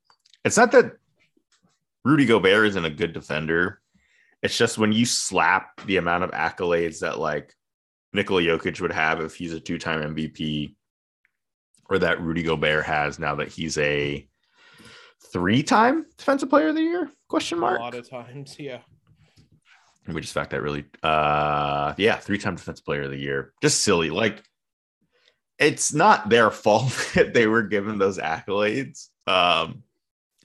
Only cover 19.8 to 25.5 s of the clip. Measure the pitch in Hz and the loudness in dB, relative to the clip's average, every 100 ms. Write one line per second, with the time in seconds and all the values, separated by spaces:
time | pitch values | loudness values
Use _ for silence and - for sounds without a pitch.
19.8 | _ _ - 80 71 73 71 69 71 73 | _ _ -10 -10 -6 -6 -6 -6 -6 -6
20.8 | - - 80 78 76 76 73 73 73 71 | -10 -6 0 2 2 2 0 0 -2 -2
21.8 | 73 76 107 - - 101 104 82 - 78 | -4 0 0 0 -4 -4 -4 -8 -12 -14
22.8 | - 73 69 69 69 69 64 _ 147 - | -6 -6 -4 -8 -6 -6 -6 _ 0 0
23.8 | 104 87 78 87 110 - _ _ _ _ | 2 2 2 0 -2 -2 _ _ _ _
24.8 | _ _ _ _ _ _ _ | _ _ _ _ _ _ _